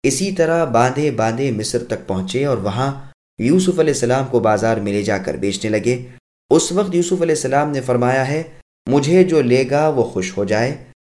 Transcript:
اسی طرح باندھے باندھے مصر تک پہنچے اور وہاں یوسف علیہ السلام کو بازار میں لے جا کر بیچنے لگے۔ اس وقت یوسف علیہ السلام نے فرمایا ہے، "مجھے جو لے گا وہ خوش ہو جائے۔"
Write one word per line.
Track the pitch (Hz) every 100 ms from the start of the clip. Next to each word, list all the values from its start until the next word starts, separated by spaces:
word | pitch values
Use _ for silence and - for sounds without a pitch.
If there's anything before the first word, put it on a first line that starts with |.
اسی | 135 135 190
طرح | 190 160 165 156
باندھے | 113 127 131 151
باندھے | 113 110 117 139
مصر | 107 107 120
تک | - 110 -
پہنچے | 92 95 123 143
اور | 120
وہاں | 98 107 135 139 - - _ -
یوسف | 113 180 185 160
علیہ | 156
السلام | - 120 127 131
کو | 123
بازار | 107 107 113 107
میں | 101
لے | 101
جا | 101 98
کر | 95
بیچنے | - 98 95 107
لگے۔ | 107 110 123 123 - _ _ _
اس | 160 160
وقت | 180 196 175
یوسف | 170 180
علیہ | 165 151
السلام | - 139 151
نے | 143
فرمایا | 127 123 123 131 131
ہے، | 151 160 - _ _ -
"مجھے | 139 139 185
جو | 180 160
لے | 127 123 131
گا | 143 156
وہ | 139
خوش | 113 98 92 -
ہو |
جائے۔" | 101 107 123 147 - _